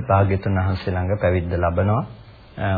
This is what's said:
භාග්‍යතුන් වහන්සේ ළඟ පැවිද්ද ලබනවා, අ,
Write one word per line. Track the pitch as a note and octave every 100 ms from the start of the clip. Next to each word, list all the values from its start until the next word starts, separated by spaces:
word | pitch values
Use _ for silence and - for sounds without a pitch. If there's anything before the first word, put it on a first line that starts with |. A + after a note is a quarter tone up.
භාග්‍යතුන් | G2 G2 G2 G2 G2+
වහන්සේ | F#2+ F#2+ F#2 -
ළඟ | F2+ F#2 G2+
පැවිද්ද | F2+ F2+ E2+
ලබනවා, | F#2 F2 F2 G2 A2+ G3+ - - - -
අ, | - G2+